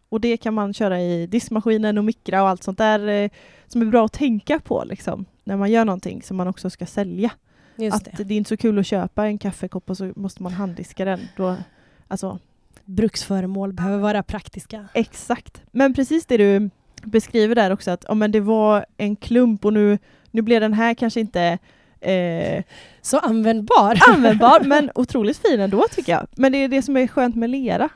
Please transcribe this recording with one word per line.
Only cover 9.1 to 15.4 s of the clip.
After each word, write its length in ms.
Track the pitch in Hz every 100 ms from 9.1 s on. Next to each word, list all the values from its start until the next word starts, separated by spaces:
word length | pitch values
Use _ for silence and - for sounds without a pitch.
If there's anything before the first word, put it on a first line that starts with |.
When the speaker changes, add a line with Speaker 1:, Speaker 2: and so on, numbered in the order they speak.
| - 208
Speaker 1:
en 120 | 208
kaffekopp 520 | 202 - 190 185 -
och 60 | 196
så 160 | 190 -
måste 260 | 196 -
man 100 | 180
handdiska 520 | 180 190 170 180 -
den. 160 | 190 185 185 -
Då, 200 | 185 180 180 _ _ _ -
alltså 300 | 190 190 180 _ _ _ _
Speaker 2:
Bruksföremål 880 | - 185 220 - - 190 185 196 196
behöver 260 | 180 185 202
vara 240 | 208 208
praktiska. 640 | - 208 - 185 - 220 196
Speaker 1:
Exakt. 680 | - 226 - - 240